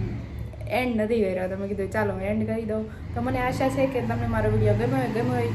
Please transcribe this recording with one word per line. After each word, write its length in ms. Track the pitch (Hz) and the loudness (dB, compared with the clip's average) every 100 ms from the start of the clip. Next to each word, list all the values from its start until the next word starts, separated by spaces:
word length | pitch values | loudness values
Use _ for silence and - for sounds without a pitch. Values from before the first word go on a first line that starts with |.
| - - - - - - - | -4 -6 -8 -8 -10 -8 -4
એન્ડ 260 | 233 247 220 | -2 0 0
નથી 240 | 214 233 | 2 2
કર્યો. 280 | 190 180 185 | 2 0 -2
તો 80 | 190 | -4
મેં 120 | 196 | -4
કીધું 220 | 196 190 | -4 -2
ચાલો 300 | 220 202 190 | 0 0 0
એન્ડ 260 | 196 220 220 | -2 0 0
કરી 160 | 220 | -2
દઉં. 520 | 214 220 220 - - | -2 -4 -4 -8 -6
તો 60 | 240 | -4
મને 180 | 247 254 | -2 0
આશા 300 | 247 262 269 | 0 2 0
છે 180 | 269 262 | 2 0
કે 140 | 247 | 0
તમને 260 | 226 240 233 | -2 -2 0
મારો 240 | 220 214 | 2 4
વીડિયો 240 | 214 208 | 4 4
ગમ્યો 140 | 208 233 | 4 2
હોય, 180 | 269 240 | 2 0
ગમ્યો 180 | 220 | 0
હોય. 220 | 247 247 233 | 0 2 0